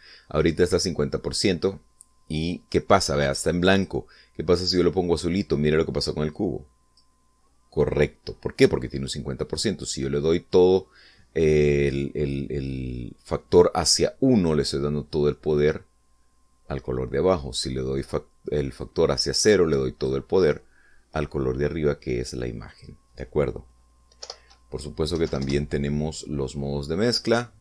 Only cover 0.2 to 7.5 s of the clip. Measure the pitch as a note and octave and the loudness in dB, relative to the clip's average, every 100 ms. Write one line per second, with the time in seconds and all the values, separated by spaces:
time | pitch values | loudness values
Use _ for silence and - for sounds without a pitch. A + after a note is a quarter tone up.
0.2 | - D2+ E2 D#2+ F2 F2 F2+ D#2 C#2 - | -6 0 2 2 2 2 0 -2 -2 -4
1.2 | E2+ - G#2 E2+ F#2+ - _ _ _ _ | -6 -2 0 0 -2 -4 _ _ _ _
2.2 | - D#2 E2 F2+ - F2+ - G2 - C#2+ | -8 -4 -4 -6 -4 -2 4 2 2 0
3.2 | C#2+ C#2 E2 F2 F2+ G2 F#2 C2+ - - | 0 -2 -2 2 4 4 2 -6 -8 -20
4.2 | _ - F2 F2 F#2 F2+ E2+ F2+ F2+ D#2+ | _ -4 0 2 2 2 2 2 0 0
5.2 | F2 F#2 - C#2+ D2+ D#2 D#2+ C#2+ C#2 D2 | 0 -2 0 0 2 2 2 -2 -2 -2
6.2 | D2+ D2+ F#2+ - - _ _ _ _ _ | -4 -2 -4 -4 -10 _ _ _ _ _
7.2 | _ _ _ | _ _ _